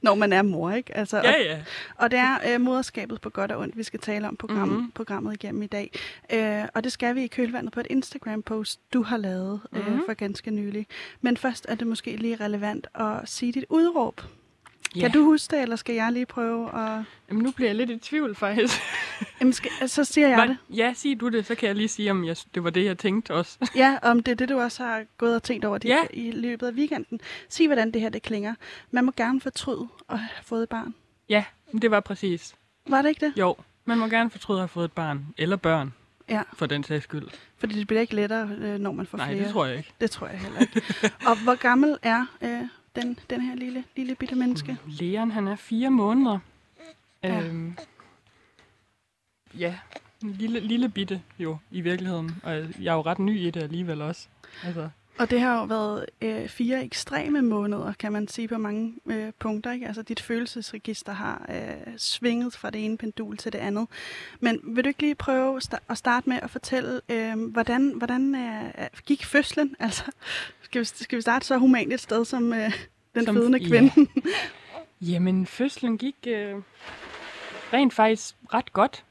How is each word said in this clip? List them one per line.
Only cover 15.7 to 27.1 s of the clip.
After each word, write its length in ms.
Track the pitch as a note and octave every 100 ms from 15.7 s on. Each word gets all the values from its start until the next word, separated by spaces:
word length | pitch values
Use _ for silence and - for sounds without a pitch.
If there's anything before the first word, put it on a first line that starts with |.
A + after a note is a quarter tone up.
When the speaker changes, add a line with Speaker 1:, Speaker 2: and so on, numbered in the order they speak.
| A#3
Speaker 1:
skal 200 | - A#3
jeg 160 | A3+
lige 140 | A#3+ B3
prøve 440 | - A#3 A#3 A3+ -
at 220 | A3 A3 A3 - _
Speaker 2:
Jamen, 140 | G#3+
nu 80 | A#3+
bliver 180 | B3+ B3
jeg 60 | G#3
lidt 140 | B3
i 80 | A#3
tvivl, 380 | - D4+ C#4+ G3+
faktisk. 460 | G3+ G#3+ B3 - - - -
<laughs> 300 | - - -
Speaker 1:
Jamen, 140 | B3+
skal, 360 | A#3+ B3+ - C4
så 140 | -
siger 240 | C#4+ - D4
jeg 100 | A#3
Speaker 2:
Var 80 | B3
Speaker 1:
det. 120 | C4 _
Speaker 2:
Ja, 240 | G3+ A#3+
sig 260 | B3 D4 B3+
du 100 | A#3+
det, 160 | A3+ G3+
så 100 | A#3
kan 120 | A3
jeg 80 | G3+
lige 120 | G#3+
sige, 240 | - G#3
om 140 | G3 E3+
jeg, 100 | E3 - -
det 80 |
var 60 | E3+
det, 160 | E3+ G3
jeg 120 | F#3
tænkte 360 | A3 G#3 -
også. 240 | D#3+ F3 - B3+
<laughs> 80 | B3+
Speaker 1:
Ja, 220 | C4 C4+
om 220 | - A#3+
det 80 | A#3
er 40 | A#3
det, 140 | B3+
du 100 | C4+
også 240 | A#3+ -
har 200 | B3 A3 A3 _
gået 180 | A#3 A#3
og 80 |
tænkt 220 | - A#3 G#3+
over 120 | G3+
dit, 120 | A3
Speaker 2:
Ja. 80 | C4+ E4
Speaker 1:
i 180 | - A#3
løbet 360 | A3+ A#3 A#3 B3
af 40 |
weekenden. 480 | A#3+ D4 C#4+ -